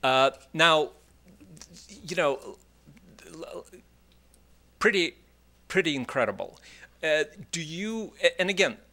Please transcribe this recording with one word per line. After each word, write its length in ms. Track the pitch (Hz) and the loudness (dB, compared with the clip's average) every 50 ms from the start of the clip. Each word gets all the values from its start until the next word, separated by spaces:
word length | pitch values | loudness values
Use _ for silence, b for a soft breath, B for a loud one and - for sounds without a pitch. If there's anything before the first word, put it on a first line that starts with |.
| - | 2
Uh, 280 | 135 131 131 135 139 135 - - _ _ | 2 4 4 4 4 2 -2 -20 _ _
now, 360 | 156 160 170 160 156 151 - - - _ _ _ _ _ - - - - - 170 147 - - 170 - - - 196 - - 156 | 4 4 6 6 4 2 0 -6 -18 _ _ _ _ _ -20 -20 -20 -20 -20 -20 -20 -20 -20 -20 -20 -20 -20 -20 -20 -14 -8
you 80 | 180 | -4
know, 420 | 180 170 147 139 - - - - - _ _ _ _ _ - 143 - - 180 - - - - - 160 - - - - - - - 180 - _ _ _ _ _ _ _ _ _ _ _ _ _ _ _ _ _ _ _ | 0 0 0 0 -2 -6 -14 -18 -18 _ _ _ _ _ -20 -20 -20 -20 -20 -20 -20 -20 -20 -16 -16 -14 -14 -14 -16 -16 -18 -20 -20 -20 _ _ _ _ _ _ _ _ _ _ _ _ _ _ _ _ _ _ _
pretty, 360 | - 214 254 196 175 160 - - _ _ _ _ _ _ _ _ _ _ | 0 2 2 2 0 0 -4 -10 _ _ _ _ _ _ _ _ _ _
pretty 280 | - 185 185 160 147 | -2 0 0 0 -2
incredible. 640 | 135 123 - - 139 120 104 101 95 95 95 - - B B B B B B B _ - | -4 -6 -4 0 0 0 0 0 -6 -8 -12 -12 -20 B B B B B B B _ -2
Uh, 220 | 160 151 156 151 151 - 196 139 - | 0 0 0 0 -2 -6 -20 -16 -10
do 100 | - 165 | -8 -8
you, 520 | 165 151 160 175 196 220 226 226 214 175 - - 185 | -8 -8 -8 -8 -8 -6 -6 -8 -8 -10 -12 2 2
a-, 180 | 202 - - | 2 2 2
and 80 | 185 185 | -2 -2
again 280 | 202 180 196 147 107 - - _ | 2 2 0 0 0 -6 -16 _